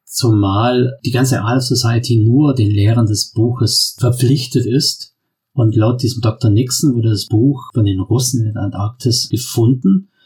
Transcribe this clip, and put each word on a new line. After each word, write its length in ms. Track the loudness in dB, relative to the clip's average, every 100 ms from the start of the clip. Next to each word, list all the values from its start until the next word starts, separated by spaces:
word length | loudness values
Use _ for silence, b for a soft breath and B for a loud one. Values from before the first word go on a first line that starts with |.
| -14
zumal 920 | -4 0 2 2 0 0 0 0 -2 -4
die 60 |
ganze 320 | 0 0 0
Aleph 220 | 0 -2 0
Society 520 | -2 0 0 0 2
nur 380 | 4 4 2 2
den 160 | 0
Lehren 360 | 2 2 2 2
des 240 | 0 -4
Buches 640 | -2 -2 0 -2 0 -4 -2
verpflichtet 640 | -2 0 2 0 0 -2 0
ist. 440 | -2 -2 -6 -12 _ _ _ _
Und 220 | 0 0 2
laut 260 | 0 0
diesem 200 | -2 -2
Doktor 280 | -4 0 2
Nixon 460 | 2 0 0 0 0
wurde 140 | 0
das 160 | 0 0
Buch 460 | 2 2 0 -4
von 100 | -2
den 160 | 0 0
Russen 460 | -2 -2 0 -2 -2
in 80 |
der 100 | -4
Antarktis 640 | -6 -4 -6 -4 -2 -2 -2
gefunden 800 | -6 -4 0 2 2 2 0 -2 _